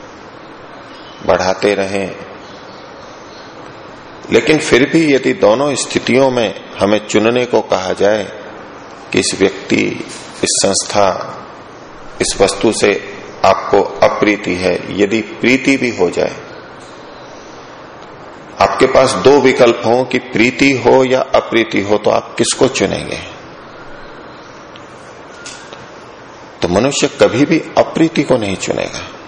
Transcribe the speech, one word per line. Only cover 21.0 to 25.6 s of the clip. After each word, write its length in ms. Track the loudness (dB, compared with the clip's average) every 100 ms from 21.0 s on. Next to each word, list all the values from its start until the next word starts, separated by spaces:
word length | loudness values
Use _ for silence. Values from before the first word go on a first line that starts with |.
या 180 | 4 2
अप्रीति 600 | 2 0 2 0 0 0
हो, 160 | 0 0
तो 120 | 2
आप 260 | 0 -2 -2
किसको 300 | -2 2 0
चुनेंगे? 520 | 2 -2 -2 -6 -10 -12 -18 -20 -20 -20 -20 -20 -18 -18 -20 -20 -20 -20 -20 -20 -20 -20 -20 -20 -20 -20 -18 -18 -18